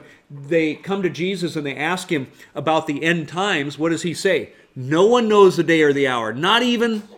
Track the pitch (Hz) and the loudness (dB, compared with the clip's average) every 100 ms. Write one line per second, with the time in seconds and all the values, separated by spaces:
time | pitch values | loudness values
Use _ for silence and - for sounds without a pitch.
0 | - - _ 143 139 165 156 - 175 196 | -8 -20 _ -18 -2 0 0 -4 -6 -4
1 | 175 143 185 190 170 156 143 131 156 180 | -4 -4 -4 -4 -6 -6 -8 -6 -4 -6
2 | - 160 120 - - 151 143 160 156 143 | -4 -6 -6 -14 -16 -6 -2 0 -2 -2
3 | 160 170 147 165 202 165 143 143 165 156 | -2 -2 -4 -4 -2 -2 -4 -4 -2 -2
4 | 180 139 196 156 - - _ 135 127 160 | -4 -2 0 -2 -4 -14 _ -12 -2 4
5 | 202 247 220 208 190 165 156 160 147 139 | 4 4 4 6 6 6 2 4 4 2
6 | 135 123 110 120 180 233 247 233 233 214 | 0 0 -4 -2 0 2 2 0 0 -2
7 | - | -10